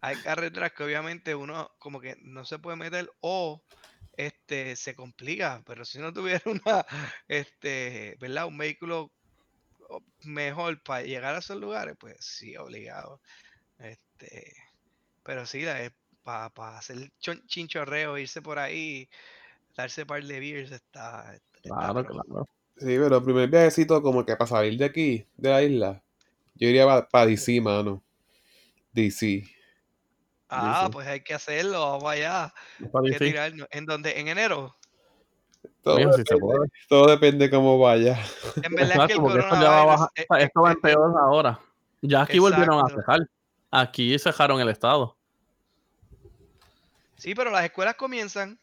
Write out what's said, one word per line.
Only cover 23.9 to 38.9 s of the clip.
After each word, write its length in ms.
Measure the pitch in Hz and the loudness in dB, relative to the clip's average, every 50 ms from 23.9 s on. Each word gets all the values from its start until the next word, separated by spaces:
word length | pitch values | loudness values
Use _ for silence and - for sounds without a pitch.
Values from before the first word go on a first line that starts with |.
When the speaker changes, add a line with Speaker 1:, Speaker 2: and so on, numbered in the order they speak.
| 165 156 | 2 2
Speaker 3:
como 240 | 147 139 127 123 120 | 2 2 0 0 0
que 100 | - 110 | -2 -2
pa 120 | - 117 | -2 -2
salir 320 | 117 120 110 107 107 107 120 | 0 2 0 0 0 0 -2
de 80 | 139 | -2
aquí, 400 | 143 139 160 160 147 123 110 101 _ _ | -2 -2 -2 -2 0 -2 -2 -6 _ _
de 140 | - - 135 | -4 0 2
la 120 | 135 135 147 | 2 4 4
isla, 400 | 147 143 123 104 98 98 98 _ _ _ _ _ _ _ _ _ _ _ | 2 2 0 -2 -2 -6 -10 _ _ _ _ _ _ _ _ _ _ _
yo 140 | - 117 120 | -2 2 4
iría 180 | 120 131 135 | 6 6 6
pa, 200 | 135 135 127 - | 6 6 4 2
pa 200 | _ - 123 117 | _ 4 6 6
D 100 | 113 110 | 6 4
C, 240 | 101 - - 120 120 | 0 0 0 0 0
mano. 420 | 117 107 101 104 104 104 98 98 _ _ _ _ _ _ _ _ _ _ _ _ _ _ _ _ _ _ _ | 2 0 0 0 0 -4 -6 -8 _ _ _ _ _ _ _ _ _ _ _ _ _ _ _ _ _ _ _
D 180 | 113 113 104 | -2 -2 -2
C. 340 | 95 - - 107 98 98 101 - _ _ _ _ _ _ _ _ _ _ _ _ _ _ _ _ _ _ _ _ | -2 -4 -4 -4 -4 -4 -8 -14 _ _ _ _ _ _ _ _ _ _ _ _ _ _ _ _ _ _ _ _
Speaker 1:
Ah, 320 | - 127 120 120 135 170 190 | -8 -6 -4 -2 -2 -2 -2
Speaker 2:
D 40 | 190 | -2
C. 40 | - | -4
Speaker 1:
pues 140 | 143 139 | -8 -10
hay 140 | 139 143 139 | -10 -10 -10
que 120 | 135 - 156 | _ -10 -12
hacerlo, 460 | 147 - - 147 151 175 196 196 175 156 143 139 | -10 -8 -8 -6 -4 -4 -4 -2 -2 -4 -4 -4
vamos 180 | 139 139 147 | -4 -4 -6
allá. 420 | 151 147 147 160 180 185 165 156 _ - - - - - - 123 | -4 -4 -4 -4 -4 -4 -6 -8 _ -20 -20 -20 -20 -18 -18 -6
Speaker 2:
Pa' 80 | - 131 | -2 0
Speaker 1:
Hay 40 | 131 | 0
que 60 | 131 135 | 0 0
Speaker 2:
D 60 | 147 | 0
C. 60 | 147 | 0
Speaker 1:
tirarnos. 420 | 143 156 151 147 156 160 156 143 - | 0 0 -2 -4 -6 -8 -12 -18 -14
¿En 160 | - 147 151 | -14 -14 -8
dónde? 320 | 156 156 151 147 156 - - | -8 -8 -6 -6 -6 -6 -6
¿En 80 | 147 156 | -6 -6
enero? 480 | 165 190 220 226 185 147 135 131 _ _ _ _ _ _ _ _ _ _ _ _ _ _ _ _ _ _ _ - _ _ _ | -4 -2 -2 -2 -2 -4 -6 -12 _ _ _ _ _ _ _ _ _ _ _ _ _ _ _ _ _ _ _ -20 _ _ _
Speaker 3:
Todo 140 | - - | 2 4
Speaker 2:
Mijo, 140 | - 135 147 135 | 4 6 6 6
si 100 | 127 113 | 4 4
se 100 | - - | 2 2
Speaker 3:
depende, 60 | - | 2
Speaker 2:
puede. 280 | 98 101 123 139 147 143 _ - - _ | 2 2 0 0 0 -2 _ -12 -2 _
Speaker 3:
todo 180 | 147 139 143 | 8 10 10
depende 440 | 151 151 143 151 147 139 143 139 135 | 10 8 8 6 4 6 6 2 4
cómo 280 | 139 135 135 135 131 131 | 4 4 6 6 6 6
vaya. 400 | 131 123 117 113 117 120 127 120 107 101 - - - - - - 139 | 8 6 6 6 4 4 2 0 -4 -10 -12 -12 -12 -10 -8 -8 -6
Speaker 1:
En 120 | - 160 | -4 0
verdad 220 | 170 180 175 | 0 2 2